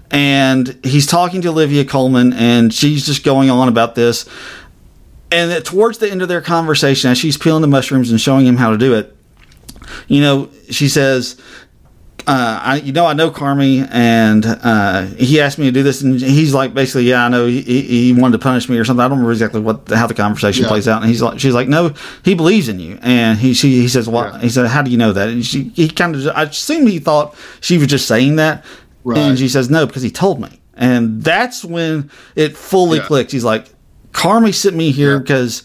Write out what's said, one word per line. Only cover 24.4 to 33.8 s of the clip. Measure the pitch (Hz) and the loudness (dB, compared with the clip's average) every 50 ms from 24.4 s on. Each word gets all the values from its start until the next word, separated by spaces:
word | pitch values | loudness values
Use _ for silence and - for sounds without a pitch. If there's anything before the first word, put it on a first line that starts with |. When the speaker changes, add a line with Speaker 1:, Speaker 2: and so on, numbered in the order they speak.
Speaker 1:
he | - 123 | -4 -2
said, | 113 127 123 | 0 0 0
"How | 117 123 147 | 0 0 0
do | 143 131 | 0 0
you | 123 | 0
know | 117 113 110 95 | 2 2 2 2
that?" | 98 98 113 | 0 -2 -2
And | 117 120 117 | -4 -4 -6
she, | - - - 135 - - | -4 -6 -6 -6 -6 -2
he | - 165 156 | -2 -2 -2
kind | - - 180 170 156 | 0 -2 -4 -2 -2
of, | 139 131 156 - | -4 -4 -4 -2
I | - 156 | -2 -4
assume | 151 - - - - 302 330 285 | -4 -6 -10 -6 -4 0 2 2
he | 220 196 160 | 2 2 0
thought | 147 165 151 147 147 147 - - - - - - | -2 0 0 0 0 -2 -8 -20 -20 -20 -20 -12
she | - - 180 | -4 0 0
was | 170 143 | 2 2
just | 135 143 131 - | 2 0 -2 0
saying | - 113 113 127 139 151 | 0 0 2 2 2 2
that. | 156 156 156 151 - - - - - - _ _ _ _ | 2 0 0 -2 -6 -12 -20 -20 -20 -20 _ _ _ _
Speaker 2:
Right. | 127 117 151 | -2 -2 0
Speaker 1:
And | 147 143 135 127 | 2 2 0 0
she | 135 | 0
says, | 127 127 143 127 123 | 0 0 -2 0 2
"No, | 151 160 151 | 2 0 0
because | 113 - 135 127 | -2 -4 -6 -6
he | 110 | -6
told | - - 175 196 170 139 | -4 -2 -2 -2 -2 -2
me." | 101 - - _ _ _ _ | -8 -14 -16 _ _ _ _
And | - 120 127 127 120 117 113 110 110 135 | -2 0 0 2 2 0 -2 -4 -4 -2
that's | 160 170 196 247 247 247 - - | 0 0 0 -2 -4 -8 -14 -14
when | 170 170 170 165 160 160 151 143 147 - - - - _ | -10 -6 -6 -4 -4 -4 -6 -6 -10 -14 -20 -20 -10 _
it | - 156 151 147 | -2 -2 -2 -2
fully | - - - - 180 180 170 160 | -10 -8 -2 0 2 2 2 2
Speaker 2:
Yeah. | 147 - | -2 0
Speaker 1:
clicks. | - 151 135 117 - | 0 0 0 0 -2
He's | - 131 117 | -4 -2 0
like, | 117 110 113 - - _ _ | 0 -2 -2 -4 -10 _ _